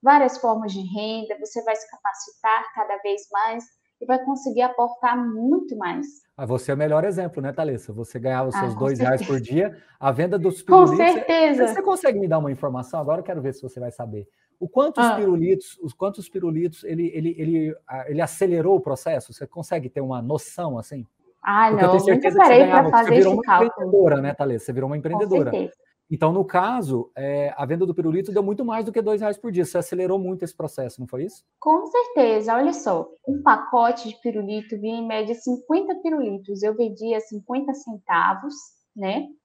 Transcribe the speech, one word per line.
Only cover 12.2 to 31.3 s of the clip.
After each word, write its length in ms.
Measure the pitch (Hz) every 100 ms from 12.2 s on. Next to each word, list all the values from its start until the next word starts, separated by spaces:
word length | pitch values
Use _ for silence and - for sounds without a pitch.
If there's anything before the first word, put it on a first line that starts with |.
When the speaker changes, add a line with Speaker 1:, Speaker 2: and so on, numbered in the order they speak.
| 190
Speaker 2:
dar 80 | 156
uma 120 | 147
informação? 480 | 131 147 127 123 165
Agora 220 | 143 160
eu 60 | -
quero 160 | 175
ver 120 | 135
se 80 | 135
você 160 | 127 127
vai 140 | 123
saber. 340 | - 117 107 101 _ _ _
O 120 | 175
quanto 320 | - 294 302
os 40 | 240
Speaker 1:
Ah. 120 | 214
Speaker 2:
pirulitos, 600 | 202 175 170 190 - -
os 80 | 165
quantos 380 | - 190 202 180
pirulitos 560 | 190 175 160 175 160 165
ele, 260 | 165 170
ele, 220 | 160 160 165
ele, 380 | 156 165 156 156 _
ah, 240 | 127 131
ele 120 | 147
acelerou 560 | 160 - 190 170 160 190
o 40 |
processo? 520 | 170 135 - 185 -
Você 120 | 120 139
consegue 440 | - 160 170 127
ter 100 | 143
uma 220 | 135 127
noção, 560 | 117 151 - - 170 123
assim? 280 | 113 127 117 _ _ _
Speaker 1:
Ah, 240 | - 202 220
Speaker 2:
Porque 120 | 214
eu 40 | 185
Speaker 1:
não, 80 | 185
Speaker 2:
tenho 180 | 190 190
Speaker 1:
nunca 60 |
Speaker 2:
certeza 180 | 370 370
que 60 | 349
você 40 |
Speaker 1:
parei 80 | 247
pra 80 | 269
Speaker 2:
ganhava, 200 | 185 160
você 40 |
Speaker 1:
fazer 180 | 233 220
Speaker 2:
virou 240 | 233 196
Speaker 1:
esse 0 |
Speaker 2:
uma 100 | 202
Speaker 1:
cálculo. 260 | 233 185 233
Speaker 2:
empreendedora, 520 | - 185 196 175 143
né, 120 | 139
Thalissa? 320 | 143 143 117 -
Você 60 |
virou 180 | 127 135
uma 60 | 147
Speaker 1:
Com 40 |
Speaker 2:
empreendedora. 520 | 156 180 208 185 131
Speaker 1:
certeza. 220 | - - - _ _ _
Speaker 2:
Então, 220 | 156 156
no 100 | 180
caso, 680 | 190 180 196 254 170 127 120 -
é, 380 | 139 143 143 143
a 80 | 139
venda 180 | 165 180
do 80 |
pirulito 380 | 175 160 165 196
deu 100 | 202
muito 240 | 196 208 240
mais 180 | 220
do 80 | 220
que 80 | 226
dois 220 | 214 214
reais 160 | 214 202
por 140 | 240
dia. 120 | 180
Você 140 | 170 180
acelerou 400 | - 180 180 190
muito 240 | 185 185
esse 140 | 175 -
processo, 440 | 156 - 127 -
não 80 | 123
foi 180 | 127
isso? 200 | 175